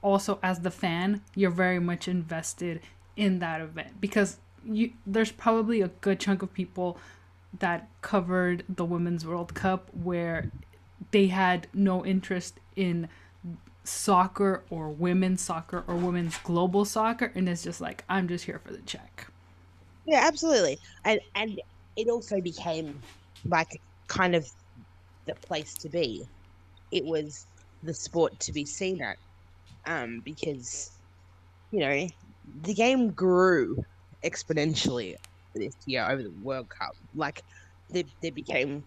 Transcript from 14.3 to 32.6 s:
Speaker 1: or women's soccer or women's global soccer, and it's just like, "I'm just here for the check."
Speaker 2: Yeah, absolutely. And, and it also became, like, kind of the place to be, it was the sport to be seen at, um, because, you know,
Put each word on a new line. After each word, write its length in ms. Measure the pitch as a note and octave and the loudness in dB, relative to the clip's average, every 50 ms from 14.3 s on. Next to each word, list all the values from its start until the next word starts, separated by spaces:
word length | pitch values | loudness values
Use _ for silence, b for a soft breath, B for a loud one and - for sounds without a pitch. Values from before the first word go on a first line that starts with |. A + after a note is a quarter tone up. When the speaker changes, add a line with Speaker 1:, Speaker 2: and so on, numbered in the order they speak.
| - - G3+ G3 F#3+ - - - | 2 2 2 2 2 0 -4 -8
Speaker 1:
or 200 | F3 E3 D#3 D#3 | -6 -6 -6 -6
women's 500 | D3+ D3 E3+ F3+ F3+ F#3 F#3 F#3 F#3 F3+ | -2 0 2 4 4 4 4 4 2 0
soccer 420 | - - F3 D#3+ E3 - - F3+ - | 0 -4 -4 -6 -6 -6 -8 -8 -4
or 80 | - F3 | -2 -2
women's 420 | F3 F3+ F3+ F3 F3 E3+ E3 D#3+ - | 0 0 0 0 0 0 -2 -4 -6
global 440 | - - E3+ E3+ F3+ F#3 F3+ G3+ G#3 | -4 0 2 4 4 4 4 2 2
soccer, 460 | G#3 - A3+ G#3+ A3+ A#3+ A#3+ B3+ - - | 2 2 2 2 2 2 0 -2 -4 0
and 140 | F#3 F#3 F3+ | -2 0 0
it's 140 | F3 E3+ - | 0 -2 -6
just 160 | E3+ E3+ - | -8 -8 -8
like, 220 | E3 D#3+ - - - - | -8 -8 -8 -10 -6 -2
"I'm 180 | F#3 G3 F#3 | 0 0 0
just 160 | E3+ F3 F3 - | 0 -2 -4 -6
here 140 | - - - | -8 -10 -10
for 140 | - - - | -10 -14 -16
the 80 | - | -14
check." 460 | - - - - - - - - - - - - - - - - - - - - - - - - - | -12 -12 -12 -12 -14 -18 -18 -18 -18 -18 -20 -20 -20 -20 -20 -20 -20 -20 -20 -20 -20 -20 -20 -12 0
Speaker 2:
Yeah, 140 | - D#4 C4 B3 | 4 6 6 6
absolutely. 520 | D#4+ D4+ D#4 - E4 D4+ A#3 F3+ D3 C3+ - B B B B B | 6 2 2 2 4 4 6 4 4 0 -2 B B B B B
And, 160 | G3 A3 - - - - | 0 0 0 0 -6 -6
and 260 | G3+ G#3+ A3+ G3+ - - - - - - - - | -4 -4 -4 -6 -10 -12 -14 -20 -20 -20 -14 -6
it 140 | A3 A3 A#3 | -2 0 0
also 320 | A#3 A#3 A3+ - G#3 G3 | 0 -2 -2 -2 -2 -2
became, 580 | F3+ F3 D#3 - - F3 D#3+ D#3+ D#3+ D3+ C#3+ C#3+ B2 - - - - - - - - | -2 -4 -6 -6 -6 -4 -4 -4 -4 -8 -10 -12 -16 -18 -20 -20 -20 -20 -20 -10 -2
like, 360 | - F3 D#3+ E3 - - - - - - - - | 2 2 2 2 0 -6 -18 -18 -20 -20 -20 -12
kind 280 | - - - F#3 F3+ F3 | -6 0 2 4 4 4
of 100 | E3 D3 - - - - - - B2 - - - - - - - - - | 2 0 -2 -16 -20 -20 -20 -20 -20 -20 -20 -20 -20 -20 -20 -20 -14 -12
the 100 | - - | -10 -10
place 380 | - - - D#3+ D#3 D3+ - - | -10 -10 -6 -6 -6 -6 -6 -12
to 140 | - - D3+ | -10 -10 -4
be, 380 | C#3+ F3 D#3+ A#2+ A2 - - - - - - - - - - - - - - - | -2 -2 -2 -2 -2 -8 -12 -14 -18 -20 -20 -20 -20 -20 -20 -20 -20 -20 -14 -4
it 120 | - F3+ C3+ | -2 -2 -2
was 420 | D#3 D#3+ D#3 D3+ D3+ C#3+ - - - - - - - - - - | 0 -2 -2 -2 -4 -10 -16 -18 -20 -20 -20 -20 -20 -20 -12 -10
the 100 | D#3 D#3 | -10 -8
sport 460 | - - - - E3+ D#3+ C#3 - - | -8 -10 -4 2 2 2 2 2 -4
to 100 | - - | -8 -6
be 140 | - D3+ D3 | -4 -6 -6
seen 360 | D3 - - G3 F#3 F#3+ E3+ | -6 -6 -4 -4 -4 -2 -4
at, 160 | C3 G#2+ - - - - - - - - - - - - - - - | -6 -8 -8 -10 -14 -20 -20 -20 -20 -20 -20 -20 -20 -20 -20 -14 -8
um, 360 | D3+ E3 D#3 A#2+ A#2 A#2 A#2 A2+ | -6 -4 -4 -4 -6 -8 -10 -10
because, 680 | C3+ D#3 - - D#3+ C#3+ C3 B2 - - - - - - - - - - - - - - - - - - - - - | -12 -8 -6 -4 -4 -4 -6 -10 -12 -10 -12 -12 -14 -16 -20 -20 -20 -20 -20 -20 -20 -20 -20 -20 -20 -20 -20 -14 -4
you 80 | - G3+ | -2 0
know, 280 | D3+ C3+ C#3+ C#3 F3 F3 - - - - - - - - - C#3+ | 2 2 2 0 0 -4 -8 -14 -20 -20 -20 -20 -20 -18 -16 -8